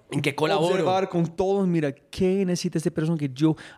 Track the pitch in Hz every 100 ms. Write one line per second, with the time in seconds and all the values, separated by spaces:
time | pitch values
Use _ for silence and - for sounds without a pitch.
0 | - - 147 131 156 156 170 190 170 185
1 | 190 175 165 165 190 202 185 170 147 135
2 | - - 185 190 185 175 175 165 170 165
3 | 156 165 143 131 156 151 -